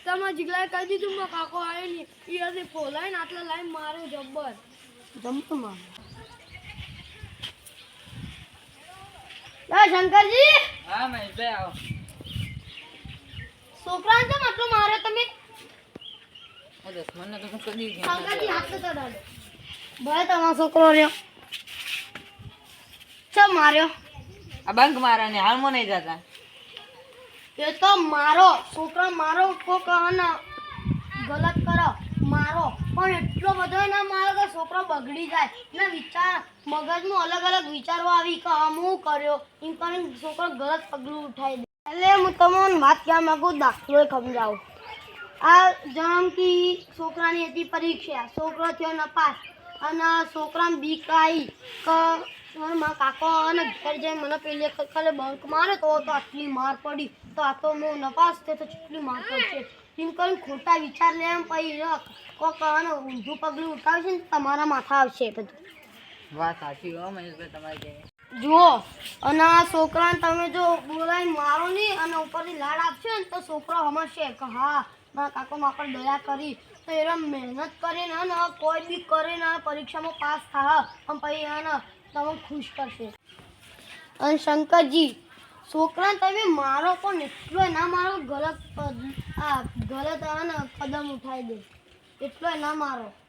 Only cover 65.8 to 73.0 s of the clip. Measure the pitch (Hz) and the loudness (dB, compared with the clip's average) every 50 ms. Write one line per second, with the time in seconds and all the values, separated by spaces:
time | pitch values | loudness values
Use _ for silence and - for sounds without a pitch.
65.8 | - - - - - - - - - - 147 151 165 165 170 165 165 147 143 143 | -20 -20 -20 -20 -20 -20 -20 -20 -20 -20 -8 -4 -4 -4 -4 -6 -10 -12 -12 -12
66.8 | - 175 165 165 175 190 196 190 175 175 160 156 170 160 147 156 156 156 156 156 | -12 -12 -12 -10 -12 -12 -12 -12 -14 -16 -16 -16 -18 -18 -18 -16 -16 -14 -14 -14
67.8 | - 147 - - - - _ _ _ _ - 240 226 285 311 330 359 339 277 226 | -14 -16 -18 -20 -20 -20 _ _ _ _ -14 -6 2 6 8 10 10 10 8 6
68.8 | - - - - - - - - - 262 294 311 320 330 339 339 339 339 - 330 | 0 -8 -20 -18 -16 -16 -14 -4 -2 0 4 6 8 8 8 8 6 6 4 2
69.8 | 320 320 320 330 339 349 349 339 330 330 330 339 339 339 277 359 359 339 339 330 | 2 2 2 2 2 4 2 2 2 0 0 0 -2 -4 -2 0 2 2 2 2
70.8 | 254 277 311 320 330 330 339 359 359 349 320 294 294 285 285 311 339 359 381 392 | -2 -8 -6 -4 -2 -2 0 0 0 -2 -2 0 0 0 2 2 0 -2 -2 0
71.8 | 427 427 392 330 320 330 330 320 320 - - 330 330 349 349 302 277 285 302 320 | 0 -2 -2 -2 -4 -4 -2 -4 -6 -4 -6 -8 -8 -8 -10 -8 -6 -4 -2 -2
72.8 | 330 330 294 - | -2 -2 -4 -6